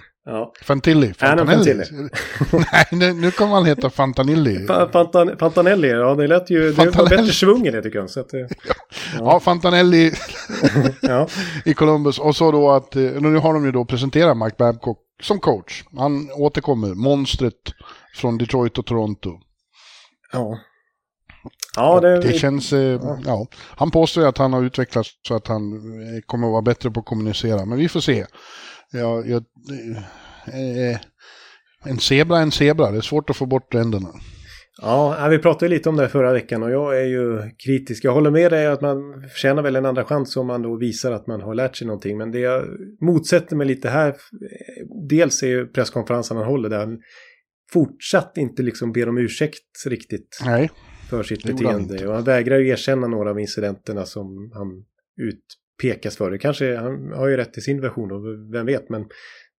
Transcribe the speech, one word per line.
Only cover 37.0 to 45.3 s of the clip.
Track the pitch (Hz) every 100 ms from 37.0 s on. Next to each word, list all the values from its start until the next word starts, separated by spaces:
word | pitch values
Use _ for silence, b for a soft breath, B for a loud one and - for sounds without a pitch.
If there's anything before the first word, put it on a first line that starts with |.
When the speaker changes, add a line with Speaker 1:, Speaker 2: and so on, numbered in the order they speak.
Speaker 1:
är |
ju | 131 127 120 110 107 - 131
kritisk. | 131 135 110
Jag | 135
håller | 135 151
med | 156 175
dig | 160 151
att | 143
man | 143 139 143 135 135
förtjänar | - 139 147
väl | 143 131
en | 135
andra | 127
chans | 113 147 131 131
om | 127
man | 123
då | 117 117
visar | 120 107 127
att | 110 -
man | 110
har | 98
lärt | 113 127 -
sig | 117
någonting. | 101 101 104
Men | 113
det | 120
jag | 123 131 - - 196 -
motsätter | 160 160 - 175 175 151
mig | 139
lite | 131 120
här, | 143 151
eh, | 139 - - - - - - - 220 143
dels | 156 151